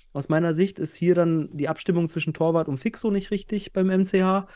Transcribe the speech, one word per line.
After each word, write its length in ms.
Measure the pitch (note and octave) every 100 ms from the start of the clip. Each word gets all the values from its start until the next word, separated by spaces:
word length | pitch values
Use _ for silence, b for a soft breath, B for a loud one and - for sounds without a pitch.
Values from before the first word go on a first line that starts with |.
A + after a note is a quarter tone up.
| b
Aus 160 | C#3+ C#3
meiner 260 | D#3 E3+ D#3+
Sicht 240 | G3 -
ist 160 | D#3 -
hier 180 | F3 F3
dann 340 | E3+ E3 D3
die 160 | D3 C#3+
Abstimmung 400 | D#3+ - F3 E3
zwischen 260 | E3 D#3
Torwart 340 | - E3 E3 D#3
und 100 | C3+
Fixo 340 | A3+ - A3+
nicht 180 | G3+ F#3+
richtig 420 | G3+ - G#3 -
beim 160 | G3 F#3
M 120 | F#3+
C 200 | F#3+ G3
H. 240 | F#3 F#3+ F#3+